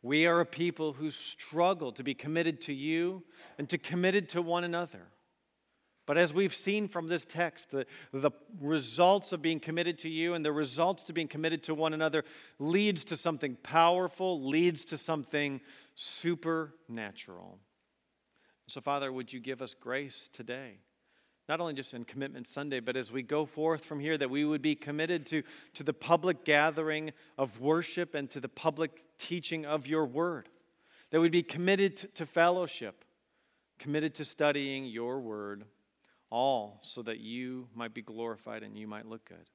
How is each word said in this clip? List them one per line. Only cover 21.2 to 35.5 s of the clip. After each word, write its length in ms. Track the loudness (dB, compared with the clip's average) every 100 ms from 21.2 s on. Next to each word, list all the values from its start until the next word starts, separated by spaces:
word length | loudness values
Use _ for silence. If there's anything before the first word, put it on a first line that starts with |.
| _ _ -4
Not 120 | -2
only 140 | -2
just 200 | -4 -8
in 120 | -10 -10
Commitment 420 | -6 -6 -6 -10
Sunday, 320 | -8 -4 -4
but 160 | -2 -2
as 160 | -2
we 100 | -6
go 240 | -2 0 -2
forth 380 | 0 0 0
from 160 | -2 -6
here, 180 | 0 0
that 120 | 2
we 160 | 2 2
would 160 | 2
be 140 | 2 0
committed 500 | -2 -2 0 0 0
to, 160 | -2 -4 -12 -20
to 100 | -8
the 100 | -4
public 520 | -4 4 4 4 0 4
gathering 680 | 6 6 2 -2 -2 -4 -12 -20 -4
of 220 | -4 0
worship 560 | 2 2 2 -4 -4 -4
and 140 | -6
to 80 | -8
the 100 | -10
public 540 | 0 0 2 -2 -4 _ _
teaching 480 | -6 -4 -4 -6 -2
of 200 | -2 0
your 200 | 0 2
word. 420 | 2 -2 -2 -10 _ _ _ _ -20 _
That 80 | 4
we'd 120 | 6
be 120 | 6
committed 540 | 2 0 2 4 4 0
to, 100 | -16
to 180 | -10 -4
fellowship, 800 | 4 6 4 0 -6 -10 -12 _ _ _ _ _ _ _ _
committed 380 | -4 0 0 -4
to 100 | -12
studying 600 | 2 2 2 0 -4 -6
your 340 | -6 -4 -6
word, 460 | -6 -8 -8